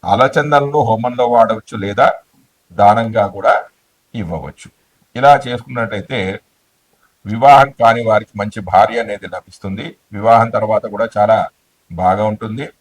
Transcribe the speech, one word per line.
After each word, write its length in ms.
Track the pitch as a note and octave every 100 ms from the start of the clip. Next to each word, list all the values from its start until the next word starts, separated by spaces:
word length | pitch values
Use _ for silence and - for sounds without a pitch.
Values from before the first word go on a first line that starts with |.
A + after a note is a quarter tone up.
అలచందలను 760 | - G#2+ C3+ D#3+ D3 D3 C#3+ D3 A#2+
హోమంలో 380 | A2+ B2 B2 A#2+
వాడవచ్చు 420 | A#2 A2 A2 - A2
లేదా 240 | G2 G2+ D3 - _ _ _ _ _ F2
దానంగా 460 | G2+ A2 A2+ A2 G2+ G2
కూడా 180 | A2 G#3 - _ _ _ _ A#2+
ఇవ్వవచ్చు. 460 | F2 E2 C2+ - - _ _ _ _ A#2+
ఇలా 140 | C#3 C#3+ B2+
చేసుకున్నట్టయితే 760 | A#2+ A#2 B2 A2 G#2 F#2 B2+ F#2+ G2+ _ _ _ _ _ _ _ _ G#2
వివాహం 380 | A2 C#3 C#3 C#3 -
కాని 200 | A#2 A#2 A2+
వారికి 240 | G#2+ G#2+ G#2
మంచి 180 | G#2 A2 F#2
భార్య 320 | F#2 A2 A#2
అనేది 240 | G#2+ G2+ F#2 F2+
లభిస్తుంది. 500 | _ - G2 G2 D3+ - _ G#2
వివాహం 340 | A2+ A2+ A2+ A#2
తర్వాత 260 | G#2+ G#2+ A2
కూడా 140 | G#2 A2+ G#2
చాలా 200 | G#2 A2 - _ _ _ _ E2+
బాగా 220 | F#2 G2 G#2+
ఉంటుంది 340 | G#2+ A2+ A2+ D3+ _